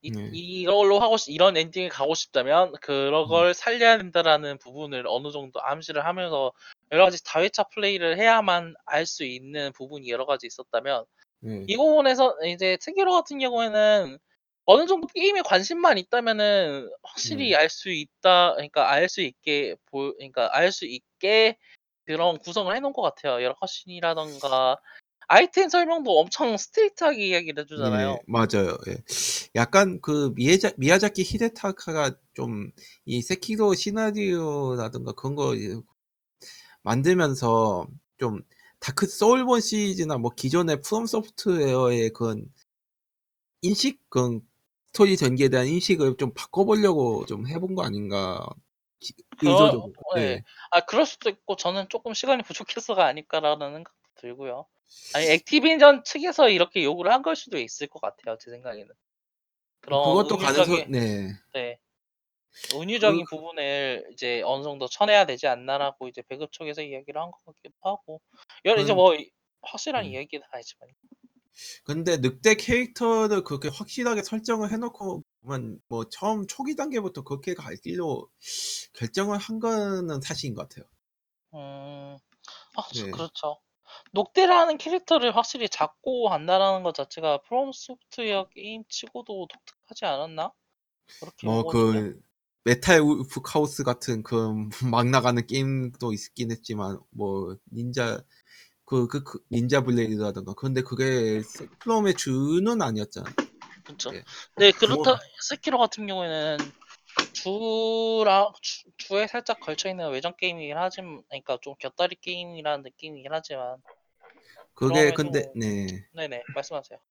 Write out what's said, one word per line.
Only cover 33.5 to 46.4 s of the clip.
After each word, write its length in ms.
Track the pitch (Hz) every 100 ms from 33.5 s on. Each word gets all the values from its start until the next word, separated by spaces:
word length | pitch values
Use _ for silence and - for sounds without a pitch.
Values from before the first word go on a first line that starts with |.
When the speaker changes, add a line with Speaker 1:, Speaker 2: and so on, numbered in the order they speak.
| 214 208
Speaker 2:
시나리오라든가 1400 | 175 208 208 220 208 202 175 160 143 135 123 117 123 123
그런 240 | 110 135 147
거 180 | 135
이제 220 | 113 101 110 - _ _ _ _ _ - - - _
만들면서 1040 | 98 117 147 180 151 131 120 113 110 90 82 - _ _
좀 240 | 123 104 - _ _ _
다크 260 | - - 196
소울본 540 | - 214 262 254 240
시리즈나 580 | 220 214 202 190 156 135
뭐 120 | 117
기존의 500 | - 131 165 165 147
프롬 240 | - 214 226
소프트웨어의 1040 | 220 220 - 208 175 139 127 127 120 113
그런 340 | - 117 110 - _ _ _ _ _ _ _ _ _ _ _
인식, 380 | 175 208 269 - _
그런 320 | 131 123 113 _ _ _ _ _
스토리 300 | - 196 185
전개에 320 | 135 127 135
대한 180 | 127 131
인식을 500 | 175 - 175 135 123
좀 160 | 131
바꿔보려고 920 | -